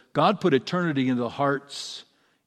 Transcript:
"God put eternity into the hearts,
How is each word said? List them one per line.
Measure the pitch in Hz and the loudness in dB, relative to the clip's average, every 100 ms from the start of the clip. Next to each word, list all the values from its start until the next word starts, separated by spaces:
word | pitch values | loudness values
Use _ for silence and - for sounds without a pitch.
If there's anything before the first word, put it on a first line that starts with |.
| _ | _
"God | 143 170 208 | 2 2 2
put | 180 | 2
eternity | 135 - 180 170 139 131 | 2 2 -2 -2 0 0
into | 123 | 0
the | 117 | -2
hearts, | 131 139 139 - - - - - _ _ _ | -2 -2 -2 -6 -14 -12 -14 -20 _ _ _